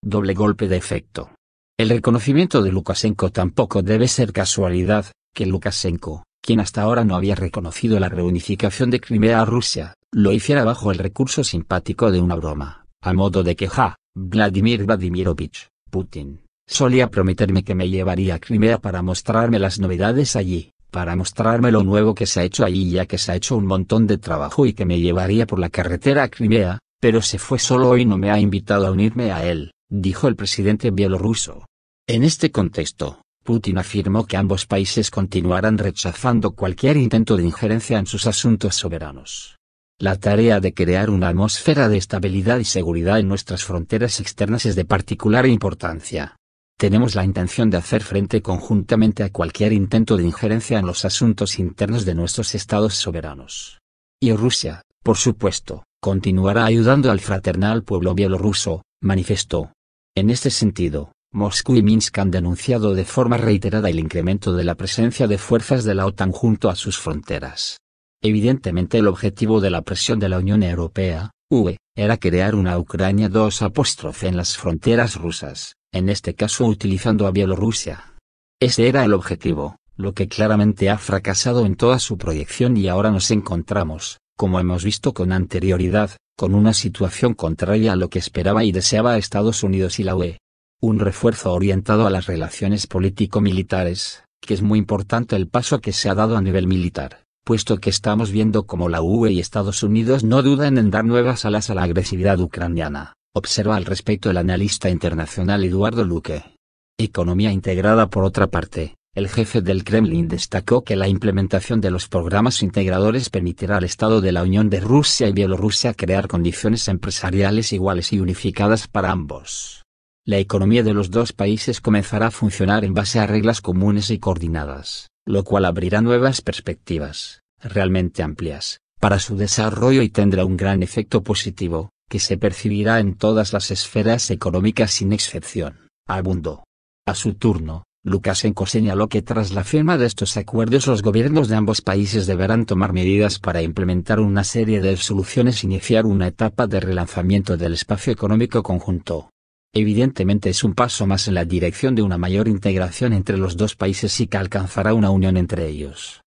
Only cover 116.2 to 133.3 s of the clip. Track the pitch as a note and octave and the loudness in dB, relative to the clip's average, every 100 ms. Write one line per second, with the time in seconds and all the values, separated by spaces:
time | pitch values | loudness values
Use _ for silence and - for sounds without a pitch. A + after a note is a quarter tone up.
116.2 | G2+ F2 E2+ - A2 A2+ - F#2 G2 - | 0 0 0 0 -2 0 0 -4 -4 -6
117.2 | - F#2+ G2 G#2+ A2 G2+ F#2+ F2+ F2 G#2 | -2 0 2 0 0 -2 0 0 -2 0
118.2 | F2+ F#2 - - G2+ A2 - G#2 F2+ E2+ | 0 -2 -4 0 2 2 0 -4 -2 -2
119.2 | D2 C#2 - - - - _ _ _ _ | -4 -10 -12 -14 -14 -18 _ _ _ _
120.2 | - G2+ G2 G2+ G2 A#2 G#2+ G#2 F#2 G#2 | -2 -2 0 0 4 4 4 0 0 0
121.2 | A#2 - G2+ A2 - A#2 - G#2 G2 G#2+ | -2 -2 -2 0 -2 -4 0 0 0 -2
122.2 | A2+ - G#2+ - F#2+ G#2 G2+ F#2+ G2 A#2 | -2 0 -4 0 0 2 2 0 0 0
123.2 | G2+ G#2+ G#2+ A2+ - F2+ G2+ G2+ G#2 A2 | 2 2 2 0 -2 0 2 2 0 -2
124.2 | - F2+ E2 D#2+ C#2+ C#2 - - - _ | -2 -2 -2 -4 -6 -10 -12 -14 -16 _
125.2 | - G2+ F#2+ G2+ F#2 E2+ F2+ G#2 A#2 A#2+ | -2 -2 2 2 2 0 0 2 4 4
126.2 | C3 B2+ - - - E2 - E2 D2 D#2 | 2 0 -6 -8 -8 -10 -6 -6 -6 -10
127.2 | - - _ _ - G#2 F#2 F#2 F2+ - | -16 -18 _ _ -6 -2 2 2 0 -2
128.2 | D#2+ D2+ E2 C#2+ - - _ - G#2+ G2 | -6 -4 -8 -8 -10 -12 _ -2 2 2
129.2 | - G2+ G2+ - A2 G2+ A#2+ C3+ A2+ - | 0 -4 -2 0 0 2 4 4 2 2
130.2 | G2+ F#2+ F#2 F2+ F#2+ G2 F2+ - G#2+ G#2+ | 2 4 0 0 0 0 0 -4 -2 -2
131.2 | F#2+ G2+ - F#2 F2+ D#2+ G2 _ _ G#2+ | 0 -4 -4 -6 -4 -4 -6 _ _ -4
132.2 | - F#2 G#2 F#2 A2 G#2 G#2 A2+ G2+ F2+ | -2 0 -2 -2 -2 0 2 2 0 0
133.2 | G#2+ | 2